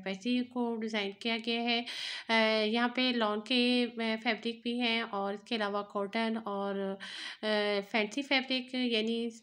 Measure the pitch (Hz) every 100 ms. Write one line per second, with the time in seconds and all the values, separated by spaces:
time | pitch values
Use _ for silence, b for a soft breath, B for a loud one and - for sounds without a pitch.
0 | 190 196 247 247 247 247 233 233 220 220
1 | 196 202 233 226 233 233 233 233 240 B
2 | B B - 226 220 220 214 233 240 240
3 | 254 247 214 208 214 247 240 247 240 226
4 | 226 220 240 220 233 226 240 240 240 226
5 | 226 196 196 202 - 233 202 202 202 208
6 | 202 226 226 220 214 202 202 196 196 196
7 | B B B B 214 214 208 202 196 226
8 | 208 285 277 269 254 262 254 254 247 220
9 | 220 233 233 226